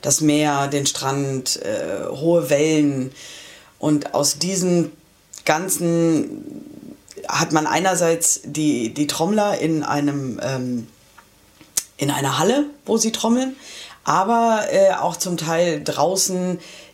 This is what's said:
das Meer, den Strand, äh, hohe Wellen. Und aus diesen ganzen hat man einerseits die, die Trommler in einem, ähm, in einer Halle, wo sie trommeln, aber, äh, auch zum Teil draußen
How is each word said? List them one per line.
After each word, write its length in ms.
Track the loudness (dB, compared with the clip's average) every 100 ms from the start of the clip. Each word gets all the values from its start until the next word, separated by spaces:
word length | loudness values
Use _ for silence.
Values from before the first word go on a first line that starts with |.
das 200 | 0 2
Meer, 480 | 2 2 2 0 0
den 160 | 0 -2
Strand, 760 | -2 -4 -2 -2 -4 -4 -6
äh, 440 | -4 -4 -4 -6 -6
hohe 400 | -2 2 2 4
Wellen. 640 | 2 4 4 2 0 -6 -8 -18 -18 -20 -20 -20 _
Und 340 | 0 0 0
aus 260 | 0 0 0
diesen 540 | -2 0 2 2 0 -6 _ _ _ -6
ganzen 1200 | 0 0 0 -2 0 2 4 2 0 -8 -14 -16 -16 -18 -20 -20 -20 -16 -6
hat 240 | -2 2
man 160 | 2 2
einerseits 720 | 2 2 2 2 2 0 -2 -4
die, 480 | -2 0 2 -2
die 140 | -2 -2
Trommler 520 | 0 0 2 2 0
in 240 | 0 0
einem, 560 | 0 0 0 -2 -6 -6
ähm, 460 | -4 -4 -4 -4 -6 -20 _ -20 _ _ _ _ -8 -8 -8 -4
in 140 | -2
einer 280 | 0 -2 2
Halle, 280 | 2 2 0 -6 -2
wo 100 | 0
sie 160 | 0
trommeln, 460 | 0 2 2 0 -6 -18 -18 -18 -12 0
aber, 640 | 0 2 2 2 2 0
äh, 220 | 4 4
auch 240 | 2 -2 -4
zum 180 | -4 -4
Teil 480 | -2 0 2 0
draußen 760 | -4 0 0 2 0 -2 -2 -4 -8 -20 -20